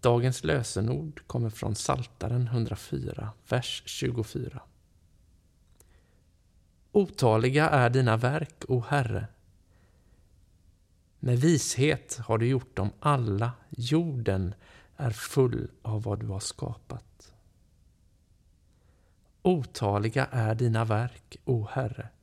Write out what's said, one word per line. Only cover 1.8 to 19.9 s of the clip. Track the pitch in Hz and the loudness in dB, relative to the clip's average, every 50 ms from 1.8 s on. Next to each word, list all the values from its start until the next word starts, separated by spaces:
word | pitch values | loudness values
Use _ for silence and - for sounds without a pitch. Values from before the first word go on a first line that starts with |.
| - - 135 127 120 - - - - 107 117 123 127 | -2 -2 -2 -2 -2 -8 -8 -8 -4 -2 0 0 0
hundrafyra, | 117 120 120 113 101 - - - - - - 123 - - - - 107 - - _ - | 0 0 -2 0 -2 -4 -8 -8 -8 -6 -6 -6 -6 -8 -8 -8 -10 -10 -14 _ -2
vers | - 127 123 - - - - | -2 -2 -2 -4 -8 -10 -10
tjugofyra. | - - - 135 123 120 120 110 - - - 127 - - 127 - - _ _ _ _ _ _ _ _ _ _ _ _ _ _ _ _ _ _ _ _ - _ - _ _ _ _ _ _ _ _ _ _ _ _ _ _ _ _ _ _ _ _ _ | -12 -8 -4 -4 -2 -2 -2 -4 -4 -6 -8 -8 -8 -10 -14 -18 -18 _ _ _ _ _ _ _ _ _ _ _ _ _ _ _ _ _ _ _ _ -20 _ -20 _ _ _ _ _ _ _ _ _ _ _ _ _ _ _ _ _ _ _ _ _
Otaliga | _ 208 196 - - - 135 117 110 110 113 127 131 147 156 160 | _ -6 -6 -6 -2 0 2 4 4 4 2 2 2 2 2 4
är | 156 135 123 120 | 4 4 4 4
dina | 120 135 131 120 110 | 4 4 4 4 2
verk, | 113 120 123 143 160 160 - - _ - | 2 2 0 0 -2 -6 -6 -10 _ -4
o | - 131 123 113 | -2 -2 -2 0
Herre. | - 147 143 131 113 107 104 110 107 - _ _ - _ _ _ _ _ _ _ _ _ _ _ - - _ - _ _ _ - _ _ _ _ - - _ _ _ _ _ _ _ _ _ | 0 0 0 0 0 -2 -4 -4 -6 -12 _ _ -20 _ _ _ _ _ _ _ _ _ _ _ -20 -20 _ -20 _ _ _ -20 _ _ _ _ -20 -20 _ _ _ _ _ _ _ _ _
Med | - 131 123 120 | 0 2 2 4
vishet | 135 165 170 135 - - - - 135 151 151 123 - - - | 6 6 4 4 2 -2 0 2 2 2 2 0 -2 -12 -10
har | - 113 - 113 | -10 -2 0 2
du | 110 117 | 2 2
gjort | 123 135 127 120 - - | 2 2 0 -2 -4 -4
dem | - 95 104 - - | -2 -2 -2 -4 -2
alla. | - 151 147 135 120 107 98 98 113 120 123 - - _ | 0 2 2 2 2 0 0 0 0 -2 -4 -8 -16 _
Jorden | - - 120 120 147 160 175 165 143 123 113 98 98 95 92 90 98 - - - - - - _ _ | -10 -8 -2 2 2 2 2 0 -2 -2 0 0 0 0 0 -2 -4 -8 -16 -20 -20 -20 -20 _ _
är | - 143 120 | -4 -4 -4
full | 107 - - - - 139 131 123 117 113 - - - - | -4 -4 -8 -2 2 2 2 2 2 -2 -6 -8 -10 -10
av | - 113 107 107 110 | -6 -4 -2 -2 -2
vad | 104 101 101 | -2 -4 -4
du | 113 | -4
har | 107 98 95 | -6 -6 -6
skapat. | - - - - - - 117 - - _ 127 117 - - _ _ - - - - _ _ _ _ _ _ _ _ _ _ _ _ _ _ _ _ _ _ _ _ _ _ _ _ _ _ _ _ _ _ _ _ _ _ _ _ _ _ _ _ | -6 -8 -8 -8 -8 -8 -8 -10 -12 _ -14 -14 -14 -18 _ _ -20 -20 -20 -20 _ _ _ _ _ _ _ _ _ _ _ _ _ _ _ _ _ _ _ _ _ _ _ _ _ _ _ _ _ _ _ _ _ _ _ _ _ _ _ _
Otaliga | _ 185 185 160 127 - - - 120 101 | _ 2 4 4 0 -4 -6 -2 0 2